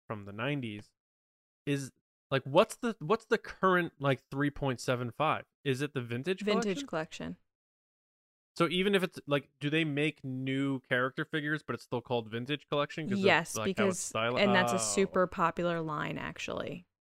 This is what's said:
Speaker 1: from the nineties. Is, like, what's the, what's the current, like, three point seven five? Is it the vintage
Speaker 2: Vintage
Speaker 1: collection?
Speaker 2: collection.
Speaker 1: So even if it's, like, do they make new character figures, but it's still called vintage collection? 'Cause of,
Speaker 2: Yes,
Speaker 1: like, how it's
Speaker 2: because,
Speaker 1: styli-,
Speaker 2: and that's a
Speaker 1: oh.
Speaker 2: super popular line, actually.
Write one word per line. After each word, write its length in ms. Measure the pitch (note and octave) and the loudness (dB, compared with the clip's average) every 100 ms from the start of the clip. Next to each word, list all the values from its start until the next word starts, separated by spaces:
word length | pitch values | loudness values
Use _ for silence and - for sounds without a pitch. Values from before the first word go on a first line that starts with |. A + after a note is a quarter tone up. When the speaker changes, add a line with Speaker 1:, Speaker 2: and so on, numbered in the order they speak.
| - | -12
Speaker 1:
from 200 | G#2+ G2+ | -10 -10
the 60 | |
nineties. 580 | G2+ B2 D3 A#2+ G#2 - _ _ _ _ _ _ _ - | -6 -4 -2 -4 -8 -12 _ _ _ _ _ _ _ -4
Is, 240 | C#3+ C3+ - _ _ _ | -4 -4 -14 _ _ _
like, 120 | C3+ | -2
what's 320 | C3+ D3 A3 - | 2 4 4 2
the, 180 | A#3+ G#3+ | -6 -4
what's 240 | D3+ A3 | 0 0
the 140 | - A3+ | 2 -2
current, 560 | - - F#3+ F3+ E3+ - | -2 0 2 4 2 0
like, 220 | C#3 C3 _ | 0 0 _
three 200 | C3+ C#3+ | -2 -2
point 280 | - C3+ B2 | 0 -2 -2
seven 300 | - B2 B2 | 0 -2 -2
five? 360 | - D3+ A#2 - _ | -2 0 0 -4 _
Is 160 | C#3+ C3 | -4 -2
it 140 | D3 | -2
the 80 | C#3 | -4
vintage 400 | A#2+ A#2+ D3 F#3+ | -4 -4 -4 -4
Speaker 2:
Vintage 440 | G3+ G#3+ A3+ F#3 C#4 | 0 0 0 -2 -4
Speaker 1:
collection? 0 | |
Speaker 2:
collection. 500 | E3 D#3+ - E3 F3+ _ _ _ _ _ _ _ _ _ _ _ - | -6 -6 -8 -10 -12 _ _ _ _ _ _ _ _ _ _ _ 0
Speaker 1:
So 120 | E3+ | 0
even 260 | F3+ F#3+ | 2 4
if 80 | G3 | 2
it's, 160 | F3+ - C#3+ | 2 -4 -2
like, 220 | C#3+ - _ | 0 -2 _
do 80 | D3 | -2
they 120 | D#3 | 0
make 380 | D#3+ C#3 D3+ D3 | 0 0 -2 -2
new 580 | C3+ C3 C3 C3+ C#3 C3+ - | -6 -6 -2 0 0 -2 0
character 360 | B2+ C3 - | 0 2 -2
figures, 380 | D3+ D#3+ D3 D3+ - | -4 -4 -2 -4 -4
but 80 | |
it's 80 | A#2+ | -6
still 160 | - B2 | -4 -6
called 260 | - A#2+ A2 | -2 -2 -2
vintage 360 | A2+ B2 D3 - | -6 -4 -6 -2
collection? 380 | D3 D3 - D#3 | -2 -2 -4 -2
'Cause 100 | - | 2
of, 60 | |
Speaker 2:
Yes, 320 | F#3+ D#3+ E3 - | 4 4 2 -2
Speaker 1:
like, 200 | A2 F#3+ | -2 2
how 100 | G3 | 2
it's 220 | F3+ - | 0 -4
Speaker 2:
because, 20 | |
Speaker 1:
styli-, 280 | A2+ A2+ B2 | -2 0 4
Speaker 2:
and 100 | G3+ | 4
that's 180 | G3 F3+ | 6 4
a 40 | A#2 | 2
Speaker 1:
oh. 20 | |
Speaker 2:
super 480 | - - G3 F#3+ F3+ | 0 0 2 2 0
popular 540 | - E3+ E3 F3 E3+ | 2 0 0 -2 -2
line, 380 | D#3+ D3+ D#3 D#3+ | -2 -4 -4 -6
actually. 680 | - D#3+ - - - F3+ - _ | -8 -8 -6 -6 -6 -10 -14 _